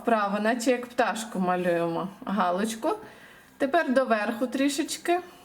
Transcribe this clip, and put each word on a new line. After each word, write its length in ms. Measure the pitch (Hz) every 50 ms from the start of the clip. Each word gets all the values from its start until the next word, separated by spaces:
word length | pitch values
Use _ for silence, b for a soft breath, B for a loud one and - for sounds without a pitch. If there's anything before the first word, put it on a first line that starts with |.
вправо, 380 | - 240 233 214 208 202 196 208
наче 300 | 208 220 247 240 - 269
як 160 | 247 240 240
пташку 520 | - - - 233 202 180 - - - - 190
малюємо, 680 | 185 180 180 180 175 180 170 170 170 170 165 165 170 196 - - -
галочку. 640 | - 196 208 180 180 175 190 214 226 - - - 311 440 427 B B B B B B B B B B B -
Тепер 360 | 285 262 349 339 320 285 247
доверху 520 | 269 262 220 226 214 208 214 226 - 262
трішечки 760 | 247 - 262 277 285 277 - 285 - - - - - 349 359 349 B B B